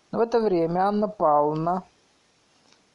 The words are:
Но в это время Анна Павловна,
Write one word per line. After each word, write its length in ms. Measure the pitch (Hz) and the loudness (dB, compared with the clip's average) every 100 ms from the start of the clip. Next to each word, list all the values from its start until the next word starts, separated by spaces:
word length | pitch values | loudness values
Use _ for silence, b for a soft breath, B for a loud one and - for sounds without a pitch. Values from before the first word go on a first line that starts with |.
| _ | _
Но 60 | 214 | -4
в 20 | |
это 200 | 226 233 | -2 0
время 480 | 214 175 165 175 196 | 0 0 0 0 0
Анна 200 | 208 208 | 0 -2
Павловна, 760 | - 165 147 147 156 165 185 - _ _ _ _ _ _ _ _ _ _ | 0 2 2 2 -2 -4 -4 -8 _ _ _ _ _ _ _ _ _ _